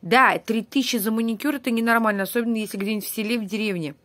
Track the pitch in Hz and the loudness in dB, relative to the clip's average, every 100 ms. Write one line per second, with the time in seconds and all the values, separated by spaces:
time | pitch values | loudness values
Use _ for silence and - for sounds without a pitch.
0 | 175 233 247 165 - 226 214 277 254 240 | 4 6 6 4 -2 -4 0 -2 0 -2
1 | 196 220 226 220 285 285 247 226 226 226 | 0 0 -2 -2 -2 -2 -2 0 2 4
2 | 220 202 190 240 233 226 208 202 196 214 | 2 0 -2 -2 0 -2 -4 -4 -2 -2
3 | 196 - 214 240 202 202 214 180 151 151 | -4 -4 -2 -2 -2 -2 -2 -2 -4 -10